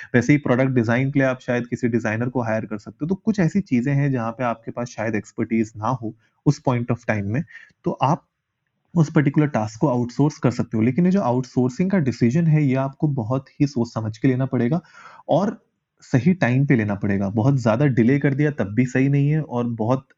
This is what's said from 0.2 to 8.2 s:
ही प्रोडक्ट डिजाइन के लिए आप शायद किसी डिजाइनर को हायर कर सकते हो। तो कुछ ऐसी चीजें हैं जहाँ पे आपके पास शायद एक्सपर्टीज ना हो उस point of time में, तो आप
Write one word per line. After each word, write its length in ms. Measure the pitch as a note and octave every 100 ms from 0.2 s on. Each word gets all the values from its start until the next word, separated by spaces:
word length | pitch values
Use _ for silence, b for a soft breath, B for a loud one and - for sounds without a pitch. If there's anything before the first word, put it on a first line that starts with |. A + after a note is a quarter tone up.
| A#2
ही 60 | D3
प्रोडक्ट 300 | C#3 B2 C3+
डिजाइन 420 | B2 A2+ A#2 C3+
के 80 | C#3
लिए 80 | C3
आप 120 | B2+
शायद 260 | - B2 A#2+
किसी 200 | B2 A#2+
डिजाइनर 420 | A#2 A2+ A2 B2
को 120 | B2+
हायर 240 | A2+ A2 -
कर 120 | G#2+
सकते 200 | - -
हो। 60 | D3+
तो 80 | F#3+
कुछ 240 | - G#3
ऐसी 220 | D#3+ G3+
चीजें 320 | - A#2+ C3
हैं 180 | C#3 C#3+
जहाँ 200 | C3 A2+
पे 120 | A2+
आपके 280 | A#2+ A2+ -
पास 160 | B2 A#2+
शायद 280 | - A2+ G#2+
एक्सपर्टीज 580 | - - A2 A2+ A2 G#2
ना 100 | A2
हो 280 | C3 A2+ - _ _ D3+
उस 180 | C#3+
point 240 | - B2 A#2+
of 100 | A2+
time 260 | - G#2+
में, 200 | G2 A#2+ - B B _
तो 80 | F3
आप 360 | - C3 E3+